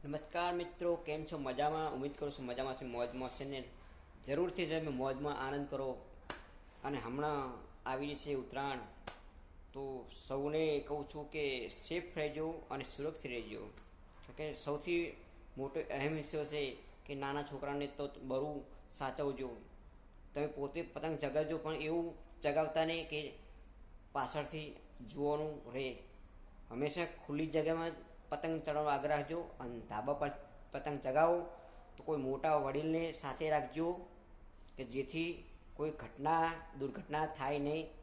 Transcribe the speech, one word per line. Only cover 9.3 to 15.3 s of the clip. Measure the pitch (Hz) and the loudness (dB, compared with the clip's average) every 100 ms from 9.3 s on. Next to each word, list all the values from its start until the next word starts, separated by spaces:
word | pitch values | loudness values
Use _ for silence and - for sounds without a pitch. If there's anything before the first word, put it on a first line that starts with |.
| - - - - | -16 -16 -16 -10
તો | 135 139 131 - - - | -6 -4 -4 -6 -10 -2
સૌને | 135 143 156 160 147 - | 0 4 6 6 4 2
કહું | 147 143 | -2 -2
છું | 151 147 | -6 -4
કે | 156 143 127 98 | 0 2 2 -2
સેફ | - - 170 175 165 | -6 -2 -2 -2 0
રહેજો | 151 151 160 160 - | 0 2 -2 -2 -4
અને | 139 | -4
સુરક્ષિત | 127 - 147 156 131 | -4 -2 -2 -2 -4
રહેજો. | 123 110 104 | -4 -4 -6
કારણ | 104 - - - - - - | -8 -12 -18 -18 -18 -18 -14
કે | 123 156 | -6 -4
સૌથી | 151 - 147 175 170 170 - - | -4 -2 -2 2 2 2 -6 -16